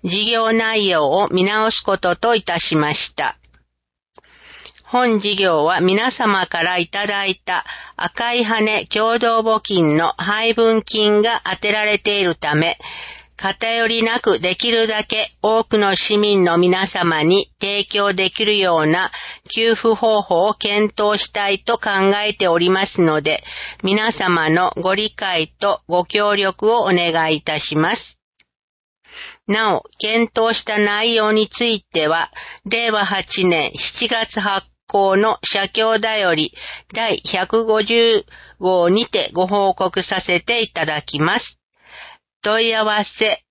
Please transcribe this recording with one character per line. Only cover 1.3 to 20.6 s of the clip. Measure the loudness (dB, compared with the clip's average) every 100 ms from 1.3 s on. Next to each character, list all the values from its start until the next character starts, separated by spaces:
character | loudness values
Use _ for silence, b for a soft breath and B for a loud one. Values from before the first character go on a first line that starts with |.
見 | 2
直 | 2 2 0
す | 0
こ | 0 -2
と | -2
と | 0 0 0
い |
た | 0 -2
し | 0 0
ま | 0
し | -2 -4 -4
た。 | -6 -6 _ _ _ _ _ _ _ -20 B B B B B B
本 | -4 0 2 2
事 | 0 0
業 | 2 2
は | 2 2
皆 | 2 2 0
様 | 0 0 0 0
か | -2
ら | 0 0
い | -4
た | -4 -2
だ | -2
い | -2 -4
た | -4 -6 B B B
赤 | -8 -8 -4 -2
い | 0
羽 | 0 0 0 -2 -2
共 | -2 0 0
同 | 2 0
募 | 0 -2
金 | 0 0 2 2
の | 0 -2
配 | -4 0 0
分 | 2 4 2
金 | 0 0 2 4
が | 2 0
充 | -4 -4 -2
て |
ら | 0
れ | 0 -2
て | -2 0
い |
る | 0
た | -2 -2 0
め、 | 0 -4 B B B B B -8
偏 | -6 -4 -2 0 0
り | 0
な | 0 0
く | 0 0
で | 0 -2
き | 0
る | 0 0
だ | -2
け | -2 -2 -4 _
多 | 0 0
く | 0 0
の | 2
市 | 0 0 2
民 | 2 2
の | 2 4
皆 | 2 2 -2
様 | -2 -2 0
に | 2 2 0 _
提 | -4 -4
供 | -2 -2 -2
で | 0 -2
き | -2
る | -2 0
よ | 2 2
う | 2
な | 0 -2 B B B -8
給 | -2 0 2
付 | 2
方 | 2 2 2
法 | 2 2 2
を |
検 | 0